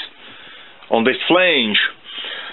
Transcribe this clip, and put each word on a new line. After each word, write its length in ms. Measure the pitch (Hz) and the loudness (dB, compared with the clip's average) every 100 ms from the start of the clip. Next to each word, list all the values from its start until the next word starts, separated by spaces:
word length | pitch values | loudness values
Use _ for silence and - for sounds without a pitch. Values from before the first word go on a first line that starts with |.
| - - - - - - - - - | -12 -16 -20 -20 -20 -20 -20 -16 -2
on 140 | 113 | 2
this 160 | 117 - - | 2 0 2
flange. 520 | 175 180 147 110 98 - - - - - - - | 4 4 2 2 0 -2 -6 -18 -14 -12 -12 -14